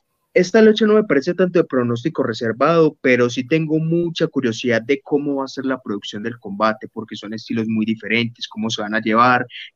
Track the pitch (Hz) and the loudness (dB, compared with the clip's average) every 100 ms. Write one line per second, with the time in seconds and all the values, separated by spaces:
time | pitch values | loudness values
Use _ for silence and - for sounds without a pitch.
0 | _ _ _ - 180 226 220 214 214 214 | _ _ _ 0 4 6 6 6 4 4
1 | 214 139 156 180 180 175 - 127 120 120 | 4 0 0 0 2 2 0 0 -2 -2
2 | 156 - 120 110 113 113 143 170 156 - | -4 -2 -4 -4 -4 0 2 4 4 2
3 | 139 123 123 123 127 160 156 156 160 170 | 2 2 2 -2 -2 -2 0 -2 0 0
4 | 170 165 165 139 123 113 123 113 113 139 | -2 -2 -4 -2 -2 -2 0 0 0 -2
5 | - 147 147 139 135 - 131 131 113 101 | 0 -2 -2 -4 -6 -6 -4 -4 -6 -8
6 | - 107 113 120 101 101 110 107 107 110 | -8 -10 -10 -10 -10 -2 -2 -2 -8 -12
7 | 110 107 104 110 - 113 110 110 107 110 | -12 -12 -12 -12 -6 -4 -2 -2 -2 -4
8 | - 117 117 - - 107 110 110 104 110 | -2 -2 -2 -6 -12 -8 -6 -6 -4 -4
9 | 110 113 123 123 - - - | 0 4 4 2 -2 -14 -18